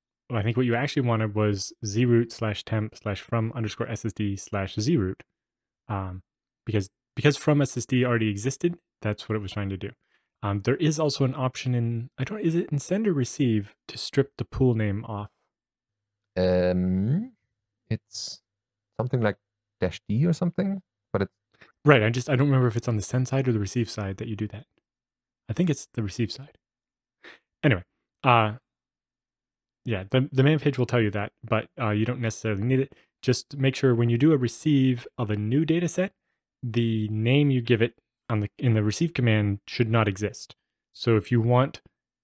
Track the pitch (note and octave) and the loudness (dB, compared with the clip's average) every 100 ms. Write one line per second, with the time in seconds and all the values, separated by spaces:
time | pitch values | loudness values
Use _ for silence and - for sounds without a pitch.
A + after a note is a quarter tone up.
0 | _ _ - A2 G#2+ A#2 B2+ A#2 C#3+ D3 | _ _ -6 -2 0 0 2 0 0 -2
1 | A#2+ A2 G#2+ G#2+ G#2 G2 - - G#2+ G#2+ | 0 0 0 0 0 0 -6 -10 -4 0
2 | A#2+ A#2 A#2 - A2 G#2 - A2 G#2+ - | 4 4 2 -4 -4 -4 -4 -4 -4 -6
3 | G#2+ G2 - A#2 A2+ A#2+ G#2+ - A2+ A2 | -6 -6 -4 -2 -2 -4 -6 -6 -6 -6
4 | A2 - G2+ G2 - G2+ F#2+ - A#2 D#3 | -8 -4 -4 -4 -6 -6 -4 -4 0 0
5 | F#2 - - _ _ _ _ _ - G2 | 0 -6 -16 _ _ _ _ _ -8 -8
6 | F#2 F#2 _ _ _ _ - G#2+ F#2+ _ | -6 -12 _ _ _ _ -4 -2 -4 _
7 | _ - D3 C#3 - D3 C3+ B2 - B2+ | _ 0 2 2 2 2 0 -4 -2 0
8 | B2 A#2 A2 G2+ B2 - F3 F3 _ _ | 0 0 0 -2 -6 -2 -4 -4 _ _
9 | G#2+ G#2 - G#2+ G2 G#2+ G2 F#2+ - - | -6 -6 -6 -6 -6 -6 -6 -6 -10 -14
10 | _ _ _ - G#2 G2+ A#2+ C#3 D#3 D3+ | _ _ _ -8 -4 -2 0 2 0 2
11 | D3+ - C3 C3+ B2+ - B2+ A#2+ A#2 A#2 | -2 0 -2 0 -4 -4 -2 0 -2 -4
12 | B2+ - C3 G#3+ E3+ E3 G#3+ C#3+ - G3 | -8 -8 -6 -2 -2 0 -2 -4 -2 0
13 | G#3+ D3 B2 - B2+ G#2+ G2+ _ - - | 0 0 -2 0 2 2 -2 _ -16 -12
14 | - C#3 C3+ - A#2+ - C3 A2 G#2 G2+ | -4 0 -2 -4 -8 2 2 2 0 -2
15 | A#2 G#2 G#2 _ _ _ _ _ _ _ | -6 -10 -10 _ _ _ _ _ _ _
16 | _ _ _ F#2 F#2 F2+ F2+ F2+ F#2 F#2 | _ _ _ 0 2 4 2 2 2 2
17 | G#2+ E3+ B3+ _ _ _ _ _ - A2+ | 2 0 -2 _ _ _ _ _ -8 -8
18 | _ - - - _ _ _ _ _ - | _ -14 -12 -14 _ _ _ _ _ -6
19 | B2 B2 G#2+ - _ _ _ - F2+ - | -2 2 0 -2 _ _ _ -4 -4 -4
20 | - A2 E3+ D#3 F3 - G3 G3 _ _ | -4 0 2 2 -2 -2 -4 -4 _ _
21 | _ G2 G2 _ _ _ - _ D3 C3 | _ -4 -4 _ _ _ -20 _ 4 4
22 | G#2+ B2 C3+ C3 C#3+ C3 B2 A2+ B2 A2 | 4 0 -2 0 2 4 2 0 -2 -4
23 | - B2+ B2+ C3+ C3 A2 G2 A#2+ A2 - | -2 -4 -2 -2 0 0 -2 -2 -4 -4
24 | G2 F#2+ A2+ G#2 G#2 G#2+ - _ _ _ | -8 -8 -8 -6 -8 -8 -18 _ _ _
25 | _ _ _ _ - A2 F3+ C3+ - - | _ _ _ _ -8 0 0 0 -6 -6
26 | G#2 - A2+ - C#3 _ _ _ _ _ | -6 -2 -4 -4 -16 _ _ _ _ _
27 | _ _ - - _ - D3+ F#2 - _ | _ _ -20 -20 _ 0 2 2 -2 _
28 | _ _ C3 A#2 G#2+ A#2 _ _ _ _ | _ _ 4 4 4 -2 _ _ _ _
29 | _ _ _ _ _ _ _ _ A#2 G2 | _ _ _ _ _ _ _ _ -6 -6
30 | F#2+ C3 C#3 C3+ C#3 D#3 D3 C3 A#2+ B2 | 0 0 2 4 4 4 0 0 0 2
31 | G#2+ G#2 G#2 _ A2 A2 - - A2 G#2 | 0 -2 -8 _ -2 -2 -2 -4 -2 0
32 | A2 B2+ A2+ - A2 G2 A#2+ C3 C3+ - | 0 -2 -4 -4 -4 -2 0 0 0 -8
33 | _ _ - B2 - C#3+ C3+ C3 C3 A#2 | _ _ -2 -2 -4 -2 -2 2 2 4
34 | A#2 A#2 D3+ C#3+ A#2+ - D#3 C#3 C3 A#2+ | 2 4 4 4 0 -2 2 4 4 0
35 | - - G#2+ G#2 G#2+ C#3 D#3 E3 E3+ - | -6 -6 -4 -2 0 0 2 0 0 -2
36 | G3 _ _ _ _ - A#2+ A#2 A#2 A2 | -4 _ _ _ _ -12 -4 0 0 0
37 | G#2+ A2 A2+ C#3+ D3 B2+ A#2 A2+ A#2+ _ | -2 0 2 4 4 2 2 2 2 _
38 | _ _ - G#2+ G2+ - C3+ A2 G#2+ - | _ _ -4 -2 -2 0 2 4 2 0
39 | E3+ - A#2+ G#2+ G#2 G2 - - A2+ A2+ | -2 2 2 4 2 -2 -6 -2 2 2
40 | G#2 G2 G#2 - - - _ _ _ - | 2 0 -6 -6 -20 -20 _ _ _ -4
41 | A#2 G#2+ - A#2+ A2+ B2 C#3 - _ _ | 2 2 4 2 4 4 2 -4 _ _
42 | _ _ | _ _